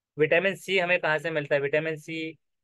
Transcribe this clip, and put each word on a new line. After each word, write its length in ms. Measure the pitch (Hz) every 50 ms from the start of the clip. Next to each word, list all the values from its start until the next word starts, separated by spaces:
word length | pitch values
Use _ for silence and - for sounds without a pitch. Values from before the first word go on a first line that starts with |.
| _ _ _ 143
विटामिन 360 | 151 147 165 170 180 196 185
सी 240 | 151 - - 190 190
हमें 220 | 175 175 180 175
कहाँ 180 | - 156 156 156
से 120 | 156 165
मिलता 240 | 160 151 147 - 147
है? 60 | 143
विटामिन 360 | 139 139 151 151 156 160 160
सी 420 | 156 - 165 160 160 160 160 160 _ _ _ _ _